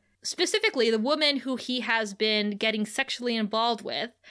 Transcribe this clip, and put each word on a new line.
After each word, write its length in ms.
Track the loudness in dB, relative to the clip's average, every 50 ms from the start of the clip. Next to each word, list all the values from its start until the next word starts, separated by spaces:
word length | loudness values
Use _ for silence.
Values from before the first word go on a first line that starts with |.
| _ _ _ _ -8
specifically 640 | -6 -2 -2 0 0 0 0 0 0 2 2 2 4
the 100 | 4 2
woman 380 | 2 2 2 2 2 2 2 0
who 180 | -2 -4 -4
he 240 | -4 -4 -4 -4 -4
has 340 | 0 0 0 0 0 -2 -2
been 360 | -2 0 2 2 2 2 0 -2
getting 340 | 0 0 0 0 0 -2
sexually 480 | -2 -2 -2 -2 -2 -2 -4 -2 -2 0
involved 480 | 0 0 0 0 0 2 2 0 -2 -4
with, 280 | -4 -4 -4 -4 -6 -8 _ _ -20